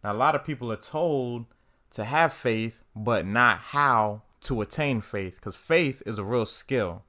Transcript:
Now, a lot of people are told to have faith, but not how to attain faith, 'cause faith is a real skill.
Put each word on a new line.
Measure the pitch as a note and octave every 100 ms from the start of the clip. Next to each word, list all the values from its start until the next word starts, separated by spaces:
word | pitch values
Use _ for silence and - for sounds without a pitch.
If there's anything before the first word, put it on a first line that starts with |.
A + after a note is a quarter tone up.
Now, | G#2
a |
lot | G#2 C#3
of | D3+
people | - C3+ A#2+
are | G#2+
told | - D#3 E3+ C#3+ B2 A#2+ A#2 _ _ _ _
to | -
have | A2 D3 E3
faith, | - B2+ A2+ A2+ - -
but | A2 G#2+ A2 F2
not | A2 B2 G2
how | - C#3+ C#3+ A#2 G#2+ G#2 - _
to | - A#2+
attain | G#2 - D3 A#2+
faith, | - G#2 F#2 -
'cause | - -
faith | - E3 D3+ B2+
is | - G#2+
a |
real | G2 A#2+
skill. | A2 - - C3 G2 E2+